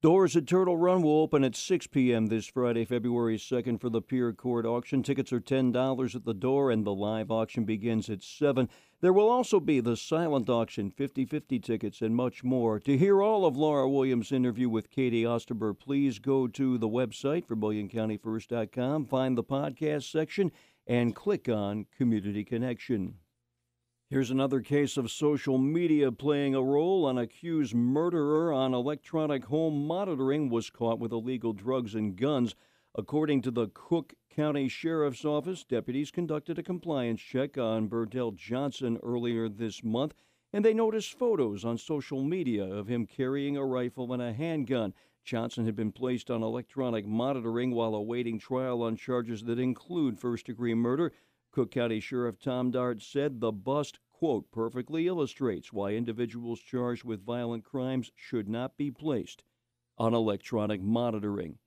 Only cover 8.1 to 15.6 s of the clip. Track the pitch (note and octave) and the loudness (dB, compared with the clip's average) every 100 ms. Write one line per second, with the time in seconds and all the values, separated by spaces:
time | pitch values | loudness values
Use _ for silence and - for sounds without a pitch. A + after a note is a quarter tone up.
8.1 | G2+ - - C#3+ B2+ B2 - _ _ F3+ | -8 -10 0 2 2 0 -4 _ _ 4
9.1 | F#3 G#3+ B3 A#3+ G3+ D#3+ C#3+ A#2 A#2 - | 6 6 4 4 2 4 2 2 -2 0
10.1 | D#3+ E3+ C#3 G#2+ A#2 A2+ - G2+ - C#3 | 0 2 0 2 2 0 -2 -6 -4 -6
11.1 | - C3 D3+ - B2+ F#2+ A2+ G#2 - A2 | -2 -4 -4 -2 -4 -2 -2 -2 -4 0
12.1 | A#2 B2+ - B2 B2+ A#2 G#2+ A#2 C#3 F#3+ | 0 0 -2 -2 2 2 0 2 4 6
13.1 | G3 G3+ A3 F3+ C3 D#3 D3 C3+ C#3 C3+ | 6 6 4 4 4 2 4 2 4 4
14.1 | B2 A2+ C3+ B2+ A2 B2+ A2 G#2 - C3 | 2 0 2 2 2 0 0 -2 0 2
15.1 | A#2 A2+ A#2+ - A#2 | 2 2 0 -2 -2